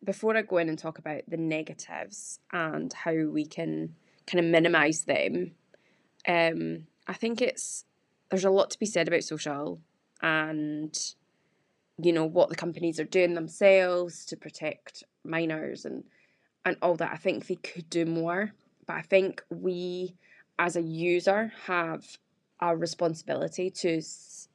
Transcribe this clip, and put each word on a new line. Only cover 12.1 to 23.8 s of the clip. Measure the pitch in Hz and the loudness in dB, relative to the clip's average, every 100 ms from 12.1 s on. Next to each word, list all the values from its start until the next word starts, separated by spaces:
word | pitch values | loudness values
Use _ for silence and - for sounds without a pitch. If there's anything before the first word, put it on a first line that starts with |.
know, | 165 160 | 4 2
what | 170 - | 4 4
the | 160 | 2
companies | 170 160 165 160 | -6 -2 -4 -2
are | 160 | 0
doing | 185 180 170 | 4 4 2
themselves | 160 - 202 190 185 175 175 170 - | -4 4 8 8 6 2 -2 -6 -14
to | 165 | -12
protect | 156 - 156 - - - - _ | -14 -10 -8 -8 -14 -20 -20 _
minors | - 160 165 156 147 - - | -6 -2 -2 -2 -6 -8 -8
and, | 131 - _ _ _ _ _ 185 | -10 -12 _ _ _ _ _ -2
and | - | 2
all | 170 165 | 2 2
that. | 165 | -2
I | 160 | -2
think | 190 110 - | -2 -2 -2
they | 180 | -6
could | - 185 165 | -8 -12 -4
do | 170 165 | 0 0
more, | 165 165 175 208 - _ _ - | 0 0 -2 -4 -8 _ _ -10
but | 165 | -8
I | |
think | 160 190 190 - - | 4 4 4 -2 -10
we | 170 185 175 180 180 180 - _ - _ - | -6 -4 -2 -4 -4 -6 -10 _ -20 _ -2
as | 175 170 | 0 0
a | |
user | 165 160 175 175 170 202 220 - - | -2 0 2 2 4 2 0 -6 -4
have | 180 165 160 - - _ _ _ - | -2 -2 -4 -10 -20 _ _ _ -2
a | 175 165 | 0 2
responsibility | 165 - 170 160 - 143 165 160 185 | 0 0 -2 -2 -4 -4 -4 -4 -6
to | - | -2